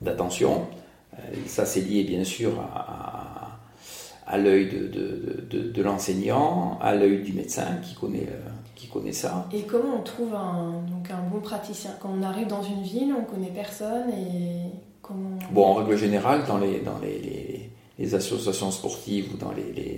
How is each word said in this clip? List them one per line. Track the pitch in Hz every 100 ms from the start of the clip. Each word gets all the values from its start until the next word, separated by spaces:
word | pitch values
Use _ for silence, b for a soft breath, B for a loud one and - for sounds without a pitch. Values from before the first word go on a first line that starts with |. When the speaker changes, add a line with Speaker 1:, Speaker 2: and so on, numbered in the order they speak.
Speaker 1:
d'attention. | 90 85 87 - 69 - - B B B -
Euh, | - - - -
ça, | - 101
c'est | 95
lié, | 92 104 90
bien | 87
sûr, | 92 - 110 -
à, | - -
à, | - - - - - - - - B B B B B B -
à | 98
l'œil | 101 98 95
de, | 92 95
de, | 98 95 - - - -
de, | 101
de, | -
de | -
l'enseignant, | 98 98 - 95 104 123 151 175 - -
à | 110 101
l'œil | 98 98
du | -
médecin | 95 - - - -
qui | - -
connaît, | 104 - -
euh, | - - - - -
qui | -
connaît | - -
ça. | - - 180 180
Speaker 2:
Et | 208
comment | - 240 269 240
on |
trouve | 180 - 233
un, | 208 185 175 170 170 175
donc | 180 175
un | 185 180
bon | 208
praticien ? | 208 208 - 208 202 -
Quand | 196 190
on |
arrive | 190 190 214
dans | 202
une | 196 196
ville, | 185 226 277 262
on | 226
connaît | 190 185
personne | 185 202 - 214 233 247
et | 202 185 175 175 175 175 180 - -
comment | - 196 190 190 185
Speaker 1:
Bon, | 101 98
en | 101
règle | 107 104
générale, | 107 101 117 147 131
dans | 101
les, | 98 95
dans | - 101
les, | 101 101
les, | - - - - - B B -
les | 107 101
associations | - 101 101 92 98
sportives | 95 - - - 101 95
ou | -
dans | -
les, | - -
les, | - -